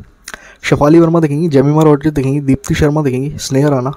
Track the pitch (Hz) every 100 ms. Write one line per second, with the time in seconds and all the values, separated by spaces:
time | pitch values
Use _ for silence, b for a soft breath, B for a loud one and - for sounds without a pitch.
0 | - _ - B B B - 127 147 170
1 | 165 170 151 143 175 135 139 151 156 143
2 | 156 147 135 147 135 131 - 160 151 151
3 | 143 127 143 - - 135 147 131 131